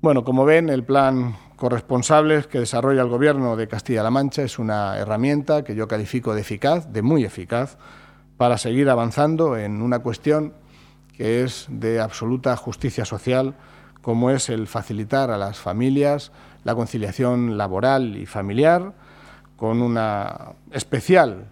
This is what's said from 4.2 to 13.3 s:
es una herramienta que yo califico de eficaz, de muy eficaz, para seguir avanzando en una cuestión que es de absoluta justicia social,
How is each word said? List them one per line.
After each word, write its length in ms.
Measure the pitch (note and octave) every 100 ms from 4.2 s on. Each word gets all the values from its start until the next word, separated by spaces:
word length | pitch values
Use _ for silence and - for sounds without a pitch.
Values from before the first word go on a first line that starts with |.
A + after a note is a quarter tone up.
| C#3 C#3
es 160 | C3 -
una 400 | A2 G#2+ G2+ G2+
herramienta 640 | G#2 G#2+ C3 D3 C#3+ D3+
que 140 | - G#2+
yo 100 | A2
califico 480 | A2 G#2 B2+ A2+
de 60 | G#2+
eficaz, 520 | G#2 G#2 C#3 E3+ D#3
de 80 | A2
muy 240 | A2 D#3
eficaz, 540 | G#2+ - - A#2 B2+ - - - - - _ _
para 220 | B2 A#2
seguir 320 | B2 B2 C#3
avanzando 680 | B2 A#2 A2+ D3 D#3+ D#3+ A#2
en 240 | G#2 G#2
una 200 | A#2 B2
cuestión 520 | A#2+ A#2 D3+ D3+ D3+ - _ - - _ _ -
que 280 | A2 A#2
es 220 | B2+ - -
de 300 | A#2+ A2+ A2+
absoluta 560 | A2 - A2+ B2+ C3 B2
justicia 480 | - - C3+ -
social, 500 | - G#2 -